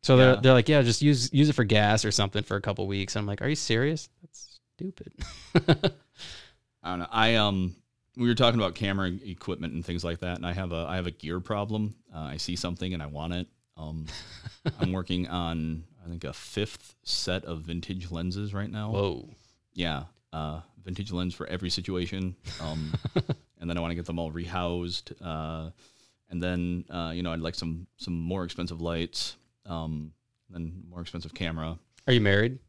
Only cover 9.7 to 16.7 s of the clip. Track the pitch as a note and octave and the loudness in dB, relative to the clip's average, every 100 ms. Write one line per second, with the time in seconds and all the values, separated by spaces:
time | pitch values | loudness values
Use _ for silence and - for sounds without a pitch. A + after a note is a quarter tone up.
9.7 | E2 F2 F2 E2+ E2 F2+ F2 F2 F2+ F#2+ | -6 -4 -4 -4 -6 -6 -6 -4 -4 -4
10.7 | E2+ E2 F#2 F2 E2 D2+ F2+ F2+ G#2 G#2 | -4 -4 -4 -4 -6 -6 -6 -4 -4 -2
11.7 | G#2+ G#2+ - _ D#2+ D2 D2+ - F2 F2+ | -2 -4 -6 _ -12 -10 -8 -6 -4 -4
12.7 | E2+ F2+ F2+ D2 D2 D#2+ F2+ F#2 _ _ | -4 -6 -6 -8 -8 -6 -6 -8 _ _
13.7 | - D#2 D#2+ D#2+ - - - - - - | -16 -12 -10 -10 -14 -16 -16 -16 -8 -8
14.7 | - F3+ F#2 F2+ F2+ F2+ F2 E2+ E2 D#2+ | -4 -2 -2 -2 -2 -2 -2 -2 -2 -4
15.7 | D#2+ E2 _ F2 E2+ D#2 C#2 - - G#2 | -6 -10 _ -12 -10 -10 -12 -8 -4 -4